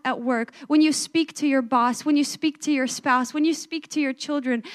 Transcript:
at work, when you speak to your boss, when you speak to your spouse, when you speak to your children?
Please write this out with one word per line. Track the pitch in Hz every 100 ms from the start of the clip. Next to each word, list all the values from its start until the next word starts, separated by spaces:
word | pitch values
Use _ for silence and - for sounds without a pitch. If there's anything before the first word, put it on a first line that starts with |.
at | 262 247
work, | 247 233 233 - 269
when | 311
you | 311
speak | - - 330 311
to | - 294
your | 269
boss, | 233 247 240 240
when | 302
you | 294
speak | 277 - 320 -
to | 302
your | 277 254
spouse, | - 285 254 240
when | 302 311
you |
speak | 311 - 330 -
to | 302
your | 277
children? | 262 - 294 254 240 349